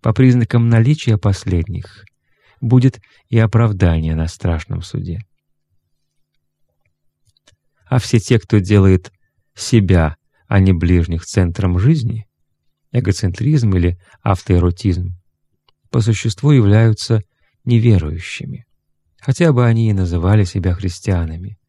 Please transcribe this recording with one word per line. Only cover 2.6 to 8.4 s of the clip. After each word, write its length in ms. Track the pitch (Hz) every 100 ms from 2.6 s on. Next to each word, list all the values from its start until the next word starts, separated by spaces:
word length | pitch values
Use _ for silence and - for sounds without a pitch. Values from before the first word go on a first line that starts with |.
будет 400 | 117 127 131 - _ _ _
и 100 | 113
оправдание 800 | 110 113 117 95 92 80 80 80
на 120 | 82
страшном 540 | - 90 82 - 90
суде. 380 | 85 - 87 85 - _ _ _ _ _ _ _ _ _ _ _ _ _ _ _ _ _ _ _ _ _ _ _ _ _ _
А 140 | 127
все 200 | - 117
те, 200 | -
кто 200 | 117